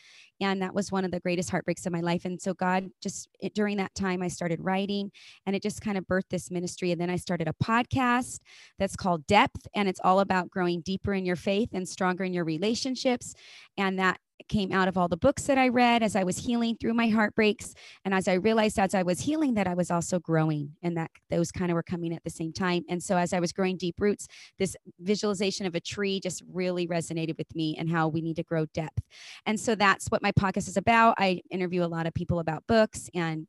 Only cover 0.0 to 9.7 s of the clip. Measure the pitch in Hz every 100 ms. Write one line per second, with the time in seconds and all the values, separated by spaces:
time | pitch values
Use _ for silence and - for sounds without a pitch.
0 | - - - _ 196 190 185 - 202 190
1 | 185 180 180 175 175 170 - 170 - 170
2 | 170 170 190 180 - 180 180 185 190 -
3 | 202 - - _ 196 202 208 202 190 -
4 | 190 180 180 - 175 160 165 190 202 202
5 | 202 - - - - 196 214 - 214 196
6 | 175 185 - 180 - 180 175 - 180 170
7 | 175 180 - 175 160 - - 226 247 269
8 | 247 240 247 - - - - _ 196 -
9 | 196 170 143 - 170 - -